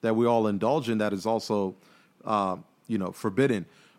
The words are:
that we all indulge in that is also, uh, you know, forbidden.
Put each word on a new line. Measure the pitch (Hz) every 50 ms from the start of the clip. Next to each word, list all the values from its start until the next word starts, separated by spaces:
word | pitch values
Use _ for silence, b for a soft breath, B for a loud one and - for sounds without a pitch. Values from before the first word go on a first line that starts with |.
that | - 113 113
we | 110 120
all | 117 120 117 110 107
indulge | 104 98 95 113 135 160 135 113
in | 117 110
that | 107 104 101
is | 98 92
also, | 110 113 113 - - 110 104 98 95 92 b b b b b b b b _ -
uh, | - 110 104 98 95 92 - - - _ _ _ -
you | 113 107
know, | 95 87
forbidden. | - - - 113 98 110 135 131 123 101 85 b b b b b b